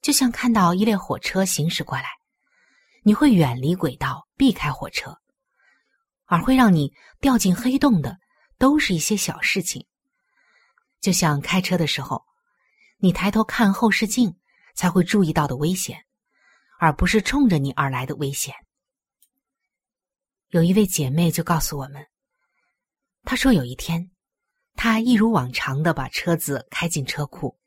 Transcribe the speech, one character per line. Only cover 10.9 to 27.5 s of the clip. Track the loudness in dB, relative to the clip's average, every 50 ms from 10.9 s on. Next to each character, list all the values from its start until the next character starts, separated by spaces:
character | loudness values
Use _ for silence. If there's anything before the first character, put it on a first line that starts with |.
| _ _
就 | -2 -2 0
像 | 2 2 0 0 -2
开 | -2 -2 -2 -2
车 | 0 0 -2
的 | 0 0
时 | -2 -4 -6
候， | -6 -8 -8 -10 _ _ _ _ _ _ _ _ _ _ _ _ _ _ _ _ 0
你 | 0
抬 | 2 2 -2 0
头 | 0 0 -2
看 | 0 0 2 2 2 2
后 | 2 2 2
视 | 2 2 -2
镜 | -2 0 0 0 0 0 _ _ _ _ _ _ _ _
才 | -2 -2 2
会 | 2 2 2
注 | 2 2 2 2
意 | 2 2
到 | -2 -2
的 | -2 -2
危 | -2 -2 -2 -2
险， | -2 -6 -10 -10 -16 _ _ _ _ _ _ _ _ _ _ _ _ _ _ _ _
而 | 0 0 2
不 | 2 0
是 | 2 2 2
冲 | 2 2 0 2 4 4
着 | 4
你 | 2 0 -2 -2
而 | -2 -4 -2
来 | -4 -6 -6
的 | -8 -6
危 | -6 -6 -6
险。 | -6 -6 -8 -8 -10 -20 _ _ _ _ _ _ _ _ _ _ _ _ _ _ _ _ _ _ _ _ _ _ _ _ _ _ _ _ _ _ _ _ _ _ _ _ _
有 | _ 0 2 2
一 | 4
位 | 4 2 2
姐 | 2 0 -4 -4 -2
妹 | 0 2 0 2
就 | 0 -2 -2
告 | -2 -2 -2
诉 | -2 -6 -8
我 | -10 -12 -12
们， | -16 -20 -20 _ _ _ _ _ _ _ _ _ _ _ _ _ _ _ _ _ _ _ _ _ _ _ _
她 | -6 -4
说 | 0 2 2
有 | 2 2 0
一 | -4 -10
天， | -12 -6 -6 -6 -6 -6 -10 _ _ _ _ _ _ _ _ _ _ _ _ _
她 | -4 0 0 0 2
一 | 2 2 4
如 | 4 4 2 2
往 | 0 -2 -2
常 | -6 -6 -6 -4 -4 -2 0
地 | 0 -2
把 | -2 -6
车 | -6 -8 -6 -2 -2 -2
子 | -2 -2 -6 -6 -6 -8 _
开 | -8 -6 -6
进 | -4 -4 -4 -6
车 | -6 -6 -8 -8
库 | -8 -8 -10 -10 -10